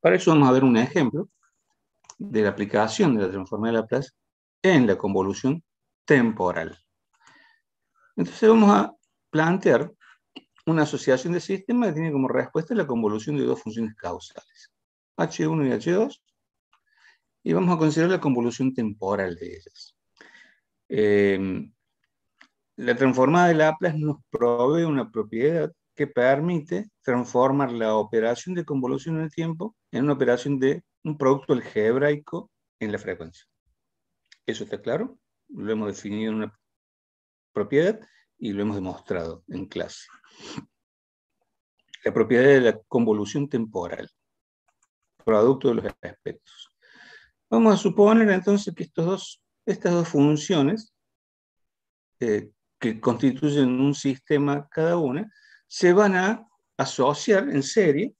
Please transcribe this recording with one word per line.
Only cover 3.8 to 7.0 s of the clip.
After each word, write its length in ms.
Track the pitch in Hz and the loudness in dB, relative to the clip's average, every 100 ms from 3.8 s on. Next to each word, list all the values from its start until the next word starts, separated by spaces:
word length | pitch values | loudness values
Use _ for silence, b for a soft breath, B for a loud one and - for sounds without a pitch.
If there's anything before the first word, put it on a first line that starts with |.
| 107 123 143 _ _ _ _ _ | -2 -4 -6 _ _ _ _ _
en 240 | 185 170 120 | 4 4 4
la 120 | 95 | 2
convolución 640 | 101 98 95 98 131 160 _ _ _ _ - | 0 -2 -2 -2 -2 -4 _ _ _ _ 2
temporal. 720 | 147 117 107 90 85 80 - _ _ | 4 4 0 -4 -4 -8 -12 _ _